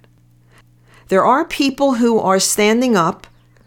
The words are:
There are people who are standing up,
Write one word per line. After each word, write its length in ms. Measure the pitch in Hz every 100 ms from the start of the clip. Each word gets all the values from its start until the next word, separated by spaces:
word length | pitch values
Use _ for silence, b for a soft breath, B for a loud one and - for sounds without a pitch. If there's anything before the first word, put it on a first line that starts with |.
| _ _ _ _ b b b _ b b b
There 180 | 190 202
are 180 | 269
people 520 | 330 - 277 269 277 233
who 220 | 240 226
are 220 | 185 190
standing 560 | - - 208 233 254 202
up, 300 | 165 - - b b b